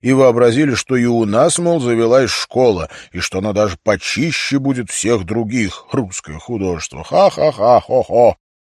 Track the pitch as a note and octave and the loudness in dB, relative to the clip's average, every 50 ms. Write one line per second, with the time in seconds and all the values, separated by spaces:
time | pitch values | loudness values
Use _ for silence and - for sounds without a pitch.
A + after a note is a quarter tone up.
0 | - B2 C3+ C3 C3+ B2+ A#2 A#2+ B2 A#2+ A2+ C3+ D#3 D3 A#2+ G#2 - - B2+ B2 | -2 0 2 4 4 4 6 4 4 4 4 2 0 0 0 -4 -2 -2 -2 0
1 | A#2+ A#2+ A#2+ A#2 A2+ G#2 G2+ A#2 D3 F3 - E3+ F3 E3+ E3+ D#3+ B2 A#2+ A#2 A#2 | 0 0 2 0 0 0 2 2 2 2 2 0 0 0 0 0 0 0 0 0
2 | A#2 A2+ B2 C3+ C3 G#2 - - - - - A#2+ B2+ A#2+ G2+ F2 D#2 - - - | 2 4 4 4 2 2 -2 -6 -8 -6 -2 0 2 2 2 0 -4 -10 -12 -20
3 | - - - F2 D#2+ - - F#2+ G2 G#2+ G2 G#2 G#2+ G2+ F2 - - G#2+ G#2 F2+ | -20 -14 -12 -10 -10 -6 -6 -6 -4 -4 -2 0 -2 -2 -2 -6 -2 -2 -2 -2
4 | - - - G2+ D3 E3+ C#3 - - - C#3 C#3 C3 C#3 C3+ B2 A2+ - - - | -2 -8 -4 -4 -4 -4 -4 -6 -6 -4 -4 -2 -2 -2 -4 -4 -6 -8 -8 -6
5 | - A#2 A#2+ G#2 F#2 E2 G#2+ A#2 A#2 G#2 A#2+ B2+ G#2+ F2+ - - - - - C3+ | -2 -2 -2 -2 -2 -4 -4 -4 -4 -4 -4 -4 -4 -4 -6 -12 -16 -8 -6 -6
6 | A#2 F#2 - - - - D2+ D2+ - - B2 G#2 G2 F#2 F2 D#2 - - - C#2 | -6 -6 -10 -14 -14 -14 -16 -16 -12 -10 -8 -6 -4 -4 -6 -6 -8 -12 -14 -14
7 | D#2+ - C#3 E3+ G3 F#3+ - - - D#3 C#3 - G2+ A#2+ B2 - - - B2+ B2+ | -12 -4 0 2 2 2 2 0 -2 -2 -2 0 2 4 4 4 2 2 -2 -2
8 | A2 - - A#2 A#2+ A2 F#2 _ _ _ _ _ _ _ _ | -2 0 2 4 4 4 2 _ _ _ _ _ _ _ _